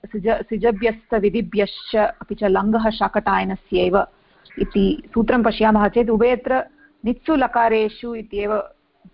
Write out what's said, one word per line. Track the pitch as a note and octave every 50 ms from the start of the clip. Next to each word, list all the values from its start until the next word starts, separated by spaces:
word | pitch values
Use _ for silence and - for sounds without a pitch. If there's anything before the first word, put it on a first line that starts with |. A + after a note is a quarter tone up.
| - G3+
सिज-, | - G#3+ F3 A3 A3+ - G#3 -
सिजभ्यस्तविधिभ्यश्च | A#3 G#3+ F3+ A#3 A#3 F#3+ A#3 A3+ A3 A3 - _ B3 A3 F#3+ G#3 E3+ A#3 G#3+ F3 - G#3 G3+ G3 - - - - -
अपि | A3 G#3 - - - - - B3+
च | A3 G#3+
लङ्घः | G3+ F#3+ F#3+ G3 G#3 A3 A3+ A3 A3
शाकटायनस्यैव | G#3+ A3 G#3 G3 - G#3+ G3+ G3+ G3 F#3+ F#3+ F#3+ F#3+ F#3+ _ _ - F3+ F3+ F3+ F3 G3+ F#3 - _ _ _ _ _ _ _ _ - -
इति | - - - G3+ G3 G3 - - - - -
सूत्रं | A3+ A3+ - B3+ B3 A3
पश्यामः | A3+ A3 - A3 A3 G#3+ G#3+ G#3 G3+
चेत् | G3 A#3 A#3+ G#3+
उभयत्र | A3+ G#3+ A3+ B3 B3+ B3 B3 B3+ C4 C4 B3+ - - _ _ _ _ _ -
नित्सु | A3 B3 - - - D#4+
लकारेषु | D4 C4 A#3 - A#3 A#3 A3+ A3 A3 A3 G#3+ A3 - - A#3+ A#3
इत्येव | A3+ G#3+ - - G3+ G#3 G3+ G#3+ G#3 G3 - - _ _ _ _ _ - F#3